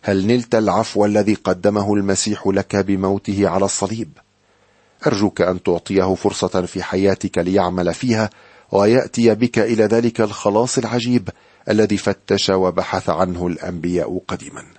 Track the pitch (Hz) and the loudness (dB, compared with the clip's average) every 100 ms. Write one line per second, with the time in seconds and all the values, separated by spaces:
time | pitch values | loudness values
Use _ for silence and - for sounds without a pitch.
0 | - 98 98 123 117 113 107 92 113 110 | 0 0 2 0 2 0 2 0 0 2
1 | 104 104 104 101 - 90 101 104 101 104 | 2 2 2 0 -2 0 0 0 0 0
2 | 98 95 - 104 98 98 95 101 95 98 | 0 -2 -2 -2 -2 -2 0 -2 0 0
3 | 95 98 - 98 98 90 98 - 98 113 | 0 -2 -2 0 0 2 0 -2 -4 -6
4 | 92 - _ _ _ _ _ _ _ _ | -10 -14 _ _ _ _ _ _ _ _
5 | 156 107 101 - 87 90 - 85 - 95 | -2 2 0 0 -2 0 -2 -2 0 0
6 | 92 92 101 - 92 95 90 95 90 95 | 2 0 -2 0 -2 -2 -4 -6 -4 0
7 | 98 95 95 - 87 98 90 90 87 85 | 2 0 -4 -2 0 2 2 0 -2 -2
8 | 131 110 107 _ - - _ 98 101 123 | -2 0 -2 _ -20 -20 _ 2 4 4
9 | - - 117 107 120 117 107 113 107 117 | 0 2 2 4 0 0 0 2 2 2
10 | 117 110 107 101 104 104 123 - 113 120 | 0 0 -2 0 0 2 0 -2 -2 -4
11 | 117 123 92 - _ _ - 107 104 101 | 0 0 -2 -16 _ _ -2 2 2 0
12 | - 98 - 101 - 95 92 87 90 95 | -2 -4 -2 -2 2 2 2 0 -4 -4
13 | - 82 92 87 87 82 - 87 85 87 | -2 -2 -2 -2 -4 -6 -8 -6 -4 -2
14 | 69 90 - 92 73 - - | -2 -6 -8 -12 -12 -18 -20